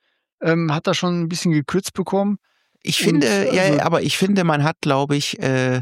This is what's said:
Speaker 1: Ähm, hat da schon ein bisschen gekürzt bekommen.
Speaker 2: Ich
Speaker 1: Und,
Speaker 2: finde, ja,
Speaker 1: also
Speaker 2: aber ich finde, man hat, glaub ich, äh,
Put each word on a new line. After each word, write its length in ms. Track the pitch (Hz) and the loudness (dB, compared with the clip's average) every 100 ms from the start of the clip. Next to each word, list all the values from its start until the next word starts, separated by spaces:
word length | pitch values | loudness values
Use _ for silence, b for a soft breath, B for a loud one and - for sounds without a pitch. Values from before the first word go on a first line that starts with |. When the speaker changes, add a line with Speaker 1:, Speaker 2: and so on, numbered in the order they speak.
| _ _ _ _ | _ _ _ _
Speaker 1:
Ähm, 320 | 165 165 165 | -2 0 0
hat 140 | 156 196 | -2 -2
da 80 | |
schon 280 | 156 180 175 | -2 -2 -2
ein 60 | 165 | -4
bisschen 220 | 175 180 | -2 0
gekürzt 440 | 151 131 185 - | 0 0 -4 -4
bekommen. 440 | - 175 196 202 196 _ _ _ _ | -8 -2 -2 -2 -4 _ _ _ _
Speaker 2:
Ich 180 | - - | -6 0
Speaker 1:
Und, 240 | 170 156 | 2 2
Speaker 2:
finde, 240 | 120 196 202 | 2 2 2
ja, 120 | 185 | 2
Speaker 1:
also 160 | 190 190 | 2 2
Speaker 2:
aber 220 | 160 165 | 2 0
ich 140 | 143 - | 0 0
finde, 280 | 190 196 | 2 2
man 180 | 170 147 | 2 2
hat, 140 | 151 - | 0 -2
glaub 300 | 151 135 147 | 0 0 0
ich, 280 | 147 - - | -2 -2 -4
äh, 400 | 135 131 127 127 | -2 0 0 -2